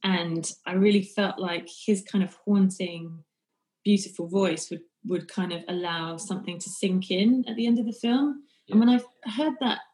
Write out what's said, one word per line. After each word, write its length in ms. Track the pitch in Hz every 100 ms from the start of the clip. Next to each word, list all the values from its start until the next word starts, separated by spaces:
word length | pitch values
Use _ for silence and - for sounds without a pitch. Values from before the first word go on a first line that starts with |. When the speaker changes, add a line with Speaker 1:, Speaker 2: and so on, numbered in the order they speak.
Speaker 1:
and 480 | 196 185 170 165 160 - -
I 80 |
really 280 | 185 202 202
felt 360 | 190 - 196 -
like 280 | 185 170 - - -
his 160 | 202
kind 220 | 196 208
of 120 | 185 - -
haunting, 760 | 202 190 185 175 170 165 165 - _ _ _ _ _
beautiful 440 | - 202 - - 170
voice 420 | 190 190 160 -
would, 120 | 165 - _ -
would 220 | 180 160
kind 240 | - 180
of 100 | 170 170
allow 500 | 180 175 165 165 165
something 420 | - 190 - 170
to 100 | -
sink 400 | - 196 185 185
in 360 | 185 214 254 240
at 80 | 226
the 100 | 233
end 140 | 233
of 60 | 226
the 80 |
film. 500 | 226 233 247 285 277 - _ _
And 60 | 202
Speaker 2:
Yeah. 100 | 240
Speaker 1:
when 40 |
I 400 | 247 - _ 254
heard 240 | 214 311 254
that 180 | 262 - -